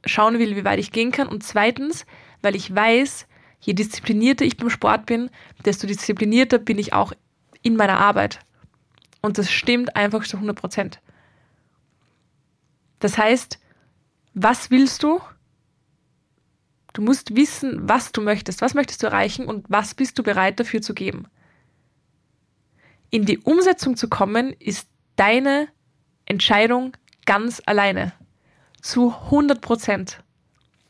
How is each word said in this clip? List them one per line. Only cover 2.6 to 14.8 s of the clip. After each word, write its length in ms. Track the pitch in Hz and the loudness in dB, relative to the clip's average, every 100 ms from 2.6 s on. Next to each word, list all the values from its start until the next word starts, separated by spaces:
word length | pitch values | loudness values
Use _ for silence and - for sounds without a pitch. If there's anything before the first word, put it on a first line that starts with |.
| 185 | -4
weiß, 540 | 190 220 233 277 - - _ _ _ | 0 4 4 2 -4 -18 _ _ _
je 140 | - | -4
disziplinierter 720 | 190 214 - - 208 233 269 269 | -2 -2 -4 -2 2 2 4 0
ich 120 | - | 0
beim 120 | 233 | -4
Sport 360 | - 233 214 214 | 0 2 2 0
bin, 240 | 233 247 - - - - | -4 -4 -12 -20 -6 -2
desto 220 | 196 202 | -2 -4
disziplinierter 680 | 202 - 202 208 226 254 240 | -6 -4 -2 2 4 4 2
bin 220 | 233 208 | 2 -4
ich 140 | 208 | 0
auch 200 | 202 196 - _ _ _ _ | 0 -2 -4 _ _ _ _
in 140 | 240 220 | 0 2
meiner 240 | 202 190 | 2 4
Arbeit. 400 | 202 202 202 - _ _ - _ _ _ _ _ | 2 2 0 -4 _ _ -20 _ _ _ _ _
Und 160 | 214 208 | -4 -2
das 140 | 185 | 0
stimmt 440 | - - 240 247 - | 0 0 0 0 -2
einfach 280 | 202 214 220 | 0 -2 -6
zu 140 | 196 | -8
hundert 180 | 208 202 | -6 -6
Prozent. 420 | 180 - 185 - _ _ _ _ _ _ _ _ _ _ _ _ _ _ _ _ _ _ _ _ | -8 -6 -6 -8 _ _ _ _ _ _ _ _ _ _ _ _ _ _ _ _ _ _ _ _
Das 180 | 208 202 | -4 2
heißt, 420 | 214 247 - - _ _ _ _ _ _ _ | 2 2 -2 -18 _ _ _ _ _ _ _
was 380 | - 208 247 - | 0 2 2 2
willst 320 | 254 | 4